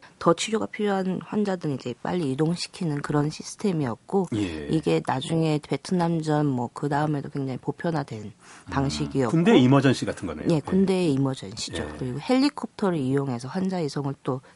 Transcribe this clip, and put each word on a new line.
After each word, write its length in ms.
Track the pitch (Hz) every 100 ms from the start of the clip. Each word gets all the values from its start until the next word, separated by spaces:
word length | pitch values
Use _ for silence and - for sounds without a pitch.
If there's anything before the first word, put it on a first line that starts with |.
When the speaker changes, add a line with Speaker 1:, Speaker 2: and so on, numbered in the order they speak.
| - -
Speaker 1:
더 140 | 170
치료가 320 | 170 - 214 202
필요한 520 | - 208 196 190 180
환자들은 540 | - 214 202 185 156 131
이제 180 | 123 120
빨리 300 | - 180 147
이동시키는 720 | 131 156 175 - - 175 143
그런 280 | - 147 147
시스템이었고 1000 | - - - 208 160 131 110 - 196 175 107
Speaker 2:
예. 320 | 98 156 143
Speaker 1:
이게 320 | 160 - 160 160
나중에 540 | 131 156 165 160 151 -
베트남전 800 | 139 - 185 170 165 156 151 151
뭐 240 | 127 117
그 140 | - 143
다음에도 420 | 143 151 147 135
굉장히 280 | 143 135 127
보편화된 640 | - - 175 160 139 110
Speaker 2:
음. 100 | 104 - - - -
Speaker 1:
방식이었고 600 | 139 139 - 143 139 120
Speaker 2:
군대 260 | 165 175 202
이머전시 480 | 127 139 139 120 107
같은 220 | - 92
거네요. 200 | 78 82
Speaker 1:
예, 60 | 160
Speaker 2:
예. 40 |
Speaker 1:
군대 460 | - 190 190 185 175
이머전시죠. 760 | 135 135 135 98 107 - 82
Speaker 2:
예. 40 | - 76
Speaker 1:
그리고 220 | 131 131
헬리콥터를 760 | - 254 262 - - - 196 170
이용해서 520 | 127 139 139 120 127
환자 320 | 185 190 185
이송을 320 | 147 147 139 135
또 160 | - 131 -